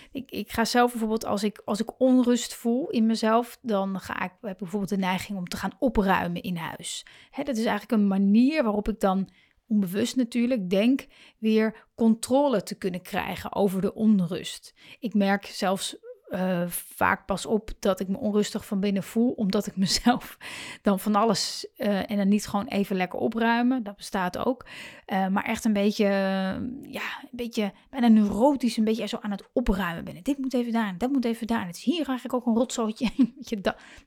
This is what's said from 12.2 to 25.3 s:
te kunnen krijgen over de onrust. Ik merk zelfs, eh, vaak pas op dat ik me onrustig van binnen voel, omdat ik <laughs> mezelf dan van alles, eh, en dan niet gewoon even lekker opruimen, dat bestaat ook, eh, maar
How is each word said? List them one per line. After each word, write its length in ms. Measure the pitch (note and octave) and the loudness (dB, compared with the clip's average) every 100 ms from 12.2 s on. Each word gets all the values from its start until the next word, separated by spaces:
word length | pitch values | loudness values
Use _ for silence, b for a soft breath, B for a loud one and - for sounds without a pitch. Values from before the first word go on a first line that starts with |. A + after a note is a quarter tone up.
| - B3+ C#4+ A3 | 2 2 4 2
te 120 | F3+ | -2
kunnen 280 | G3 G3 F3+ | -6 -6 -6
krijgen 520 | - F#3+ - F3+ - | -6 -6 -6 -6 -6
over 260 | - G3 F#3+ | 0 0 2
de 140 | F#3+ | -2
onrust. 800 | - A3 G#3 E3+ F#3 - - - B B B | 2 4 4 2 -2 -8 -12 -16 B B B
Ik 160 | A#3 | -4
merk 320 | G#3 G3 G3 - | 0 2 0 -2
zelfs, 500 | - G3+ F#3+ - - A#4 B4 - | -4 -2 -2 -4 -10 -16 -20 -10
eh, 380 | G3+ F#3 F3+ F3 | -4 -2 0 -2
vaak 580 | F3 - - F#3 F#3+ - | -6 -10 0 0 2 -2
pas 200 | G3 - | -6 -2
op 240 | A3 - - | -4 -4 -4
dat 220 | G3+ F#3+ | -2 -2
ik 80 | F#3 | -4
me 100 | F#3+ | -4
onrustig 480 | G#3+ G#3 G3+ G#3 - | -2 -2 -2 -4 -6
van 140 | G3+ | -4
binnen 220 | G3+ G3 | -2 -2
voel, 300 | - A3+ A#3+ | -2 0 0
omdat 340 | - G#3 G3+ G3+ | 0 -2 -2 -2
ik 100 | - | -2
<laughs> 60 | F#3+ | 0
mezelf 500 | - - B3+ - - B B B B | 2 2 0 -2 -16 B B B B
dan 180 | - F#3+ | 0 0
van 140 | G#3 | 2
alles, 520 | G#3 A3+ G3 - - - - | 2 4 2 -2 -6 -12 -6
eh, 340 | A#3 G3+ - | -2 -2 0
en 60 | G3+ | 0
dan 120 | G3 | 4
niet 180 | G#3 - | 2 2
gewoon 200 | G3+ G3 | -4 -2
even 300 | G3 G3+ F#3+ | -2 0 -2
lekker 220 | F3+ - | -2 -2
opruimen, 640 | B3 A3+ A#3 A#3 A#3+ C4 | -2 2 2 4 2 2
dat 140 | G#3 G3+ | -2 -10
bestaat 420 | - G3+ F3+ - | -6 -2 -2 0
ook, 280 | - B3+ - B B B - | -2 -2 -6 B B B -4
eh, 220 | G3 | 0
maar 160 | F#3+ | 2